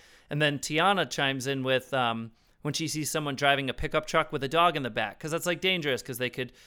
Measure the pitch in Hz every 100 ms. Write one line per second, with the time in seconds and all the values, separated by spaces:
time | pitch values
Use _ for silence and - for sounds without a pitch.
0 | - - - 147 151 143 - 151 185 196
1 | 151 - 139 135 127 139 131 131 - 135
2 | 120 113 113 - _ _ 151 139 156 156
3 | 143 160 147 131 139 139 135 - 151 156
4 | - 160 156 147 135 160 175 156 127 113
5 | 104 - 156 165 175 170 185 185 147 123
6 | - 120 123 - 123 -